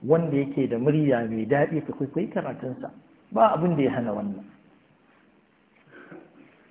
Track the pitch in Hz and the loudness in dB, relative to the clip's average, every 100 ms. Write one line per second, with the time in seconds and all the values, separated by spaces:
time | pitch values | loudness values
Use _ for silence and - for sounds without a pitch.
0 | 117 165 165 139 139 - 127 117 131 151 | 2 2 4 0 0 0 0 0 2 2
1 | 147 123 113 110 110 139 151 160 - - | 4 2 0 -4 0 2 2 0 -6 -6
2 | 135 - 214 196 151 123 127 127 - - | -6 -4 -4 -4 -6 -8 -10 -10 -12 -16
3 | _ _ - 104 202 151 175 151 135 123 | _ _ -4 4 4 4 0 2 2 0
4 | 117 104 101 95 - - _ _ _ _ | -4 -4 -6 -8 -12 -20 _ _ _ _
5 | _ _ _ _ _ _ _ _ _ - | _ _ _ _ _ _ _ _ _ -20
6 | - - - - - _ _ | -20 -20 -20 -20 -20 _ _